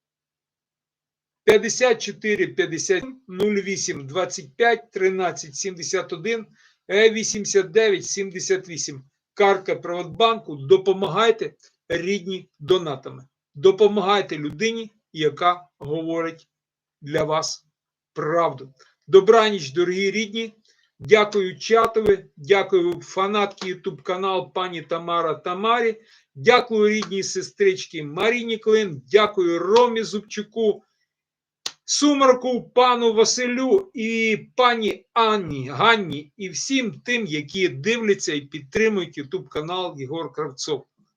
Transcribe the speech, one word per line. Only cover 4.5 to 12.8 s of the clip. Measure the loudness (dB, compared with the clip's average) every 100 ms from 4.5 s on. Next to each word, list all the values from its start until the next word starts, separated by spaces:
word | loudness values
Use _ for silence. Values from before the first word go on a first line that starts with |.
| 0
п'ять | 0 0 -4
тринадцять | -2 -2 0 -4 -6 -12 -10
сімдесят | -10 -10 -6 -4 -4
один, | -8 -6 -6 -8 _ _ _ -2
Е | 4 4
вісімдесят | 4 -2 -6 -2 0 2
дев'ять | 2 2 0 -2
сімдесят | -6 -8 -8 -4 -4 -4
вісім. | -10 -10 -12 -18 _ _
Картка | 2 2 2 0 -6
Приватбанку. | -4 -6 -6 0 2 2 -6 -10
Допомагайте. | 4 4 4 0 0 2 2 2 -4 -10 _ _ -6
Рідні, | -4 -2 -4 -4 -10 -12 _ 0 0